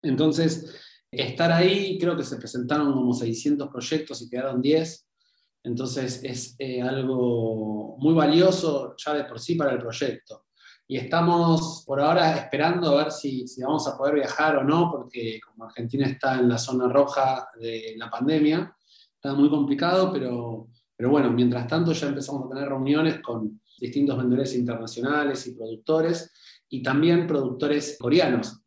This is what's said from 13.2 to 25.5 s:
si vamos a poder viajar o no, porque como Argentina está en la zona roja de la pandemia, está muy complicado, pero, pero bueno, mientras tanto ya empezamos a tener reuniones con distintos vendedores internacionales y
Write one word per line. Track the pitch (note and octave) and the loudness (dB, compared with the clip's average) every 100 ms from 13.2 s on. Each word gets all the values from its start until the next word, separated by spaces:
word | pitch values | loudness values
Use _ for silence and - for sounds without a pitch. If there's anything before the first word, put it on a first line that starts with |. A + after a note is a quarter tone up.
| C#3+ C3 B2 | -6 -6 -8
si | - | -8
vamos | B2+ D3+ C#3+ | -2 -2 -2
a | - | -2
poder | C#3 D3 | 0 0
viajar | C#3 - D#3 C#3+ | 0 0 2 2
o | |
no, | C3+ D#3+ E3 | 4 4 2
porque | C#3+ - B2 A2+ A2 - | 0 -8 -8 -8 -8 -14
como | - A2+ | -20 -18
Argentina | - A#2 C3+ C3 | -10 -6 -2 -2
está | - C#3 B2+ | -2 -2 2
en | B2 | 2
la | A#2 | 2
zona | - B2+ B2 | -2 0 2
roja | C#3 C#3 - C3+ B2+ - A2+ | 4 2 2 0 0 -6 -12
de | A2+ A2+ A2 A2+ | -8 -8 -10 -12
la | A2+ | -12
pandemia, | - C3+ D#3 D3+ E3 G3+ _ _ _ _ | -4 0 4 4 2 -2 _ _ _ _
está | _ C#3 | _ -6
muy | C#3 D3 | 2 4
complicado, | D#3 C#3 C#3 E3+ F#3 F#3+ | 4 0 0 2 2 2
pero, | C#3+ B2+ A#2+ A#2 A2+ - _ _ _ | 0 -4 -4 -6 -10 -14 _ _ _
pero | A#2+ | 2
bueno, | D3 B2+ | 4 4
mientras | A#2 B2 B2 A#2 | 4 2 2 -2
tanto | D#3+ E3+ | 0 0
ya | D#3 C#3+ | 0 -2
empezamos | C#3 - C#3 - | -4 -6 -8 -8
a | B2+ | -8
tener | C#3 | -6
reuniones | C3+ C3+ D3+ D#3+ - | -4 0 2 2 0
con | - A2+ G#2+ - _ _ | -6 -6 -6 -8 _ _
distintos | B2 C3+ C#3 B2+ | -6 0 0 2
vendedores | B2 B2 C3 B2 | 2 2 0 -2
internacionales | A#2+ A2+ A2+ A#2+ C3 D3 C#3+ B2+ | -2 -4 -8 -6 -2 0 0 -2
y | B2 | -8